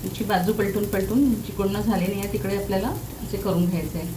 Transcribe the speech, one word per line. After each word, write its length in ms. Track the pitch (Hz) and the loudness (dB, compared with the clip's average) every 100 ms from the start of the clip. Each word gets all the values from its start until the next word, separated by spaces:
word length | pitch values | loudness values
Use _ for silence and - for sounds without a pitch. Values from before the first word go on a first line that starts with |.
याची 200 | 190 - | -4 -4
बाजू 280 | 196 180 180 | 0 2 2
पलटून 320 | 220 202 202 | 2 0 0
पलटून 480 | 208 196 190 233 277 | 0 0 2 4 4
जिकडनं 460 | 208 - - 196 202 | 2 -2 0 0 2
झाले 260 | 214 185 180 | 2 2 2
नाही 140 | 202 | 0
आहे 120 | 196 | -2
तिकडे 240 | 214 196 196 | -2 -2 -2
आपल्याला 320 | 196 190 226 - - - | 0 0 0 -4 -6 -8
असे 140 | - 196 | -6 -4
करून 300 | 202 175 175 | 0 2 2
घ्यायचे 320 | 170 - 165 | 2 -2 -4
आहे. 100 | 170 | -6